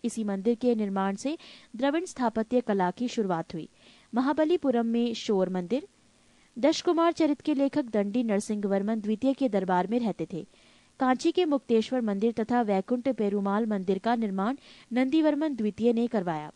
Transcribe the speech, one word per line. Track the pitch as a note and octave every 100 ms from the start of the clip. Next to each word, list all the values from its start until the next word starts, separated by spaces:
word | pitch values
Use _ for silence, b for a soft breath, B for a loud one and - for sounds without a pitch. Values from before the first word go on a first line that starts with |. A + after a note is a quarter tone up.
इसी | A#3 A3+
मंदिर | G#3 G3 G3 A#3+
के | B3 A3+
निर्माण | G#3 G3 G3 G3
से | C4+ E4 B B B G#3+
द्रविड़ | C4+ D#4 F4+
स्थापत्य | - A#3+ A3 A3 B3
कला | A#3+ G3+ F3+
की | - A#3+
शुरुआत | A#3 G3 E3+ D#3+
हुई। | E3+ - b b b b
महाबलीपुरम | A3 C4 D4 D#4 F4 C#4 A#3 A#3
में | A#3 A#3+
शोर | A3 - G3+ F#3
मंदिर। | F#3 F3 B3+ G4 _ b b b b b -
दशकुमार | C4+ D#4+ - E4 E4+
चरित | E4 D#4 C#4+
के | -
लेखक | C#4 C#4 D4+ B3
दंडी | G#3+ G3+ A3
नरसिंह | A#3 G3+ G#3 G#3 G3+
वर्मन | G3 G3+ A3+
द्वितीय | G#3 A3 C4
के | C4+ C4
दरबार | G3 F#3 F3+ F#3
में | A#3+
रहते | A3+ F3 D#3+
थे। | E3 - b b b b _
कांची | B3+ B3+ E4+
के | F4+ F4
मुक्तेश्वर | C#4 - A3+ A3 B3+
मंदिर | A3+ G3 A3+
तथा | A#3 A3 A#3+
वैकुंठ | G#3+ F#3+ - B3 C4+
पेरुमाल | A#3+ G3+ G3+ G3 G3+ A#3
मंदिर | G3+ F#3 F#3+
का | A3+ A#3+
निर्माण | G#3+ F#3+ G3+ C#4 B B B
नंदीवर्मन | A#3 C4 D#4+ D#4 D4 D#4 A#3+
द्वितीय | G#3+ G3+ A#3
ने | A#3 A#3+
करवाया। | A3 F3 D#3 D3+